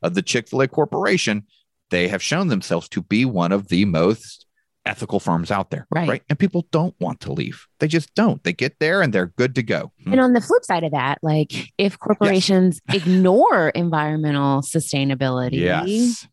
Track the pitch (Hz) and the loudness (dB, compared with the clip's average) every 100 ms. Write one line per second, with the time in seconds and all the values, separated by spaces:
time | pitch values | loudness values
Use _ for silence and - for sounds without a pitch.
0 | 85 90 - 123 - 131 131 - 143 151 | -4 -2 -2 -4 -2 -2 0 0 -2 -2
1 | 202 185 117 104 - _ _ _ _ 90 | 0 0 0 -4 -8 _ _ _ _ -2
2 | 90 98 - 160 185 98 - 85 - 95 | 0 -2 -2 -2 0 -2 -2 -6 -4 -8
3 | - 107 127 98 85 101 98 90 101 80 | -2 0 0 0 0 0 0 0 2 2
4 | 90 113 - - _ _ _ _ - 101 | 2 0 -8 -20 _ _ _ _ -10 -8
5 | 113 101 - 85 82 101 - - - 160 | -4 -4 0 -2 -2 -4 -4 -10 -6 -4
6 | 165 165 - 147 196 175 - 156 175 - | -2 -4 -4 -2 0 -2 -2 -2 -2 -4
7 | - - - - - - - _ 156 160 | -8 -8 -8 -6 -8 -10 -20 _ -2 -2
8 | - - 226 147 - - 127 - 156 196 | -2 0 0 0 -4 -2 -4 -2 0 2
9 | 151 101 90 - 131 131 110 82 - _ | 2 0 0 0 0 0 -2 -4 -4 _
10 | - 254 254 240 - 494 - 175 160 143 | 0 2 4 2 2 0 2 -2 -2 -2
11 | 131 147 160 156 151 - - - 196 - | -2 -2 0 0 0 -4 -8 -2 -2 -2
12 | - 208 202 190 180 185 185 151 - 196 | -2 0 2 2 2 4 4 0 -4 -2
13 | 165 185 185 208 415 220 156 165 170 160 | 2 4 6 6 4 4 2 0 -2 0
14 | 151 156 151 143 139 139 139 165 - 143 | 0 0 0 2 2 0 0 -4 -2 -2
15 | 139 131 135 127 123 160 175 175 185 220 | 0 0 0 0 -2 0 0 0 0 0
16 | 247 226 - | 0 -2 -12